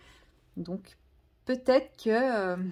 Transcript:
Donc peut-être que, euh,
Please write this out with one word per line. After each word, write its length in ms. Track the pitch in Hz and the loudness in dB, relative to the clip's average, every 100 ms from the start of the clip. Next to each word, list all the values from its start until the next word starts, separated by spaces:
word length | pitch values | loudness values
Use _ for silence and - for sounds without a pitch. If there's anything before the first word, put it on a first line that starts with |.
| - - _ _ _ - | -20 -20 _ _ _ -14
Donc 400 | 170 190 - - _ _ _ _ - | -10 -10 -12 -20 _ _ _ _ -6
peut-être 500 | 254 254 262 - - | -2 2 2 2 -4
que, 80 | 226 | 0
euh, 480 | 220 262 226 190 180 185 | 2 2 0 -2 -4 -6